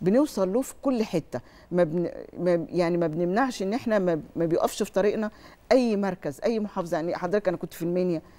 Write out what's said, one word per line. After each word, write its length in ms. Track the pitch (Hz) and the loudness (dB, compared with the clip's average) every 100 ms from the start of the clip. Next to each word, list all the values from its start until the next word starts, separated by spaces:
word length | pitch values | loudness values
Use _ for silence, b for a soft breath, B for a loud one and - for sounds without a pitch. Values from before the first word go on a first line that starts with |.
بنوصل 520 | 175 233 294 - 185 | 2 4 4 0 0
له 100 | 214 | 0
في 120 | 269 - | -2 -4
كل 200 | 269 247 | -2 0
حتة، 360 | 214 170 - 123 B B B | 0 -2 -4 -10 B B B
ما 120 | 175 | 0
بن-، 260 | 170 170 170 - - - | 2 2 -2 -6 -14 -4
ما، 280 | 175 170 160 | 0 0 0
يعني 280 | 170 170 175 | 0 2 2
ما 100 | 170 | 0
بنمنعش 560 | 156 175 196 262 - | 0 0 2 0 -2
إن 120 | 190 | -4
احنا 240 | 233 240 214 | -2 0 0
ما، 220 | 180 160 - - | 2 0 -4 -2
ما 100 | 165 | 0
بيقفش 360 | 165 254 - | 0 0 -2
في 100 | 202 | -2
طريقنا 380 | 196 202 214 214 B B B - | 0 0 0 -4 B B B 2
أي 240 | 262 240 202 | 4 4 0
مركز، 440 | 196 180 160 139 | 0 -4 -6 -4
أي 160 | - 226 | -2 -2
محافظة. 340 | 208 - 170 165 | -2 -4 -2 -2
يعني 200 | 165 - | -2 -4
حضرتك 320 | 180 208 190 | 0 0 0
أنا 80 | 170 | -2
كنت 180 | 175 | -6
في 80 | - | -6
المنيا، 400 | 170 180 180 160 - | -2 0 0 -2 -6